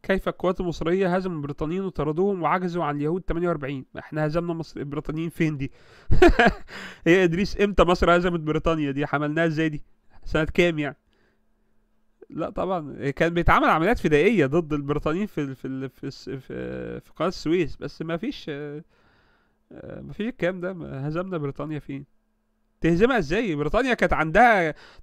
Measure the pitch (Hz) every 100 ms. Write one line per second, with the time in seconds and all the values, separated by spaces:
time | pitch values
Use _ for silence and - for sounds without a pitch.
0 | - 190 - 165 180 185 180 156 165 185
1 | 190 180 190 165 143 143 156 180 190 -
2 | 147 156 196 190 156 180 185 170 151 147
3 | 147 185 - 165 175 165 135 139 - 160
4 | - 156 151 165 170 165 156 - 143 143
5 | - 156 165 - 160 147 135 - - -
6 | - - 359 - 233 - - - - -
7 | - 180 185 165 202 - 202 190 170 180
8 | 175 175 180 175 151 151 165 160 143 139
9 | 147 143 147 151 165 151 160 147 - _
10 | _ - - 156 156 - 175 160 147 143
11 | _ _ _ _ _ _ _ _ _ _
12 | _ _ - - 160 190 180 185 151 131
13 | 135 - 165 170 170 180 294 170 170 240
14 | - 147 180 226 135 156 156 151 139 147
15 | 156 165 202 - 143 135 131 131 135 _
16 | 139 - - 135 - 123 123 127 120 120
17 | - - 165 - 151 180 147 - 143 -
18 | 160 165 247 - - 143 147 147 160 _
19 | _ _ _ _ _ _ _ - - -
20 | 139 143 214 - 175 190 175 185 143 139
21 | 143 156 190 175 143 139 147 151 - 139
22 | 143 _ _ _ _ _ _ _ 165 170
23 | 233 254 143 185 240 147 147 208 262 233
24 | 180 165 156 165 240 214 165 - - -